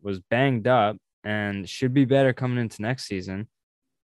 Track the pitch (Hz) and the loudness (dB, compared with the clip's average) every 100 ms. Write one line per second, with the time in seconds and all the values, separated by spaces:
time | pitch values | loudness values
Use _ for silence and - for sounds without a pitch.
0 | 101 95 - 117 139 120 117 127 104 98 | -8 -8 -2 2 2 2 2 4 2 0
1 | _ _ 104 107 104 98 87 - 131 135 | _ _ -6 -4 -4 -6 -8 -4 0 2
2 | 127 135 135 120 127 123 113 - 107 131 | 4 4 4 2 -2 -2 -4 -4 -6 -6
3 | - 95 95 95 110 _ _ _ _ _ | -6 -6 -6 -8 -8 _ _ _ _ _
4 | _ | _